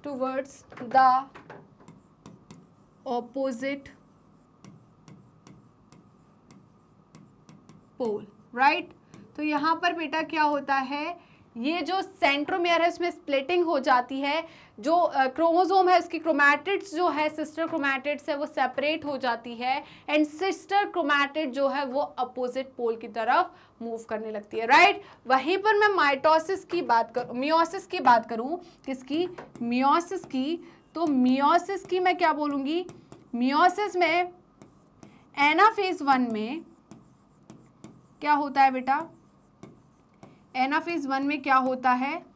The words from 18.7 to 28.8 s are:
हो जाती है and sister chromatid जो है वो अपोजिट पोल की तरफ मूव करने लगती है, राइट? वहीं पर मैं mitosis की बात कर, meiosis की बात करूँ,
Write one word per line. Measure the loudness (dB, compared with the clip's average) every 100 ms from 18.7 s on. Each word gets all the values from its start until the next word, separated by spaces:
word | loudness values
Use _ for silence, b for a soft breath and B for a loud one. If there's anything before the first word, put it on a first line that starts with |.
| 0 -2 -2
हो | -4 -4
जाती | -4 -4 -8
है | -8 -4 -4 -6 B B
and | 0 0 -2
sister | -4 -4 -2 0 0
chromatid | -2 0 0 0 -2 -4
जो | -2 -2
है | -2 -4
वो | -4
अपोजिट | -4 -6 -6 -4 -6 -6 -10 -6
पोल | -4 -4
की | -8
तरफ | -6 0 2 0 B B _
मूव | -10 -10 -8
करने | -8 -6
लगती | -10 -8 -6
है, | 4
राइट? | 6 6 2 B B 0
वहीं | 0 2 0
पर | 2 4
मैं | 4
mitosis | 4 2 2 4 4 2 -6
की | -4 -6
बात | 2 0 2
कर, | -4 -6
meiosis | -6 0 2 0 -4 -8
की | 0
बात | 4 4 2
करूँ, | -6 -6 -8 B B